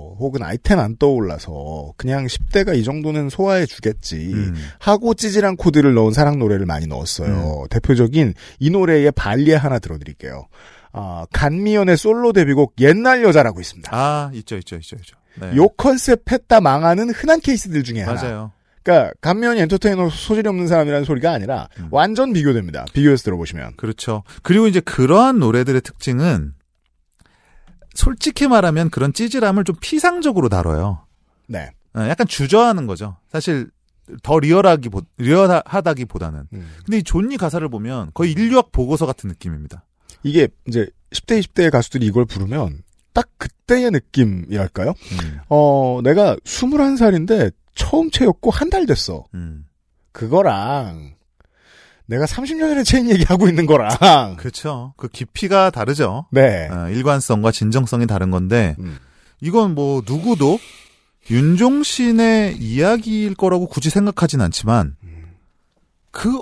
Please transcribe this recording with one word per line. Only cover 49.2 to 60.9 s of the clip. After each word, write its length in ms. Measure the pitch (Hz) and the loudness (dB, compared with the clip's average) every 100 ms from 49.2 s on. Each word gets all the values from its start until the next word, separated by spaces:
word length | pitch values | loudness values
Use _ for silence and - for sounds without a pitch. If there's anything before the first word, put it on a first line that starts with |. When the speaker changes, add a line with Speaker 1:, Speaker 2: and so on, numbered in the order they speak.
| - | -12
Speaker 2:
음. 320 | 90 85 76 73 _ _ _ _ | -14 -12 -14 -20 _ _ _ _
Speaker 1:
그거랑 1000 | - 113 160 190 98 110 139 110 82 71 73 _ _ _ _ _ _ _ _ - | -12 0 2 2 0 -2 -4 -6 -12 -18 -20 _ _ _ _ _ _ _ _ -8
내가 180 | 120 | -2
삼십 320 | 151 - 269 320 | -2 -4 -6 -2
년 140 | 311 | 0
전에 120 | 285 | 0
채인 260 | 240 254 240 | 2 2 4
얘기하고 380 | 190 165 180 196 | 2 4 4 4
있는 180 | 165 160 | 4 4
거랑. 720 | 147 107 120 190 151 107 87 | 4 2 4 6 6 4 -6
Speaker 2:
그렇죠. 560 | 127 - 151 131 127 - | -12 -10 -10 -10 -12 -14
그 120 | 127 | -14
깊이가 600 | - 120 - 190 196 190 | -12 -14 -8 2 4 4
다르죠. 560 | 123 110 143 117 110 170 | 2 -2 0 -2 -2 0
Speaker 1:
네. 380 | 135 135 95 80 | 4 4 2 -4
Speaker 2:
어, 180 | 90 85 | -6 -6
일관성과 640 | 110 135 139 - 107 110 | -2 0 0 0 0 0
진정성이 540 | - 107 123 123 120 117 | 0 0 0 0 0 0
다른 240 | 101 92 | 0 0
건데 460 | 90 92 117 95 73 | 0 0 0 0 -4
Speaker 1:
음. 180 | 90 69 - _ _ _ | -10 -14 -20 _ _ _
Speaker 2:
이건 320 | 151 220 208 | -2 0 0
뭐 280 | 151 143 135 107 | 0 -2 -2 -4
누구도 520 | 147 208 196 139 208 - - _ | -4 -2 2 2 0 -4 -20 _